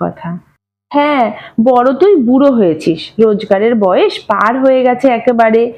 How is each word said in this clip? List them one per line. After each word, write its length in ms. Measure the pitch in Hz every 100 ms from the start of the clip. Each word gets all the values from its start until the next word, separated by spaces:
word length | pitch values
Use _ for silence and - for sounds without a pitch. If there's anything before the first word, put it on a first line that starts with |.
কথা। 380 | 175 170 170 175 _ _ _ _ -
"হ্যাঁ, 400 | 285 294 285 220 214 - -
বড় 320 | 226 247 247
তুই 240 | 269 392 381
বুড়ো 360 | 233 254 285
হয়েছিস, 600 | 240 185 156 - 160 - -
রোজগারের 500 | 220 208 - 196 226
বয়স 440 | 240 196 202 403 -
পার 420 | - 202 202 254
হয়ে 220 | 269 262
গেছে 260 | 254 247 269
একেবারে, 640 | 233 240 233 226 220 240